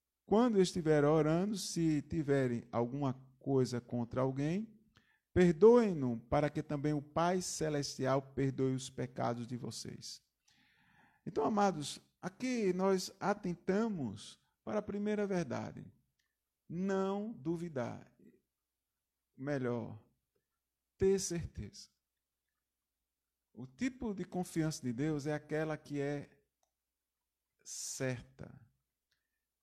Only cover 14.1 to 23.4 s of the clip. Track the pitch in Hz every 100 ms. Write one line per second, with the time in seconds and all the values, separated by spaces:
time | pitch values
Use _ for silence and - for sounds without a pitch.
14.1 | 101 - - _ _ - 214 208 202 208
15.1 | 208 202 185 151 113 107 - 101 - _
16.1 | _ _ _ _ _ - 160 190 190 190
17.1 | 202 214 160 135 170 170 135 117 101 98
18.1 | _ 190 - _ _ _ _ _ _ _
19.1 | _ _ - 135 143 123 120 110 107 -
20.1 | _ _ _ _ _ _ _ _ - 190
21.1 | 196 - 170 - - 101 - - _ _
22.1 | _ _ _ _ _ _ _ _ _ _
23.1 | _ _ _